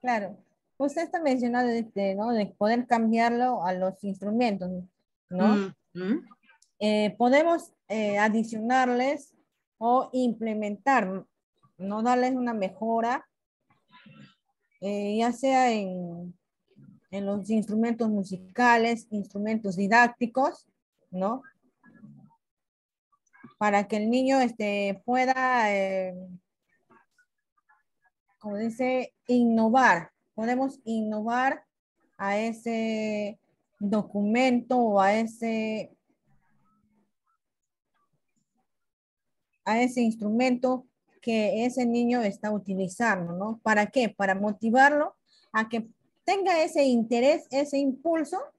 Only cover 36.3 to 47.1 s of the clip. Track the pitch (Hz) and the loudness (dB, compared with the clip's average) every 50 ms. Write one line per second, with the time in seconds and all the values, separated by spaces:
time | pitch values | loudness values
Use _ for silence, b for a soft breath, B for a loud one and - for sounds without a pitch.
36.3 | _ _ _ _ _ _ _ _ _ _ _ _ _ _ _ _ _ _ _ _ | _ _ _ _ _ _ _ _ _ _ _ _ _ _ _ _ _ _ _ _
37.3 | _ _ _ _ _ _ _ _ _ _ _ _ _ _ _ _ _ _ _ _ | _ _ _ _ _ _ _ _ _ _ _ _ _ _ _ _ _ _ _ _
38.3 | _ _ _ _ _ _ _ _ _ _ _ _ _ _ _ _ _ _ _ _ | _ _ _ _ _ _ _ _ _ _ _ _ _ _ _ _ _ _ _ _
39.3 | _ _ _ _ _ _ _ - 214 233 247 254 247 254 240 226 220 - 208 208 | _ _ _ _ _ _ _ 0 2 2 2 2 2 0 0 0 0 -2 -2 -2
40.3 | 214 233 254 262 247 247 254 254 254 254 254 _ _ _ _ _ _ _ - 240 | 0 2 2 2 0 0 0 -2 -2 -2 -6 _ _ _ _ _ _ _ -4 -2
41.3 | 226 220 214 202 185 220 233 247 240 262 247 233 233 240 240 240 247 247 233 202 | 0 0 0 0 0 0 0 -2 0 0 -2 0 0 0 2 2 2 2 0 -2
42.3 | 196 - - 214 214 208 190 196 190 185 190 180 185 - 240 226 202 185 175 170 | -4 -4 -6 -4 -4 -4 -4 -4 -4 -4 -4 -4 -4 -2 0 0 0 0 -2 -6
43.3 | 170 180 196 220 226 - _ 220 214 208 208 208 - - 240 - 208 _ 196 190 | -6 -6 -6 -6 -8 -4 _ 2 2 2 2 2 0 0 0 0 -2 _ 0 0
44.3 | 190 190 202 214 208 - - 226 220 262 269 285 294 294 302 381 - _ _ b | 0 0 0 -4 -4 -2 -2 2 6 6 6 6 6 4 0 -2 -6 _ _ b
45.3 | b b b b - 220 220 226 - 226 220 - _ _ _ _ _ _ _ - | b b b b -2 -2 -2 -2 -4 -8 -8 -8 _ _ _ _ _ _ _ -2
46.3 | 381 392 381 381 359 330 311 311 320 339 285 269 247 233 220 226 | 0 0 2 2 2 2 2 0 2 2 4 4 4 2 2 2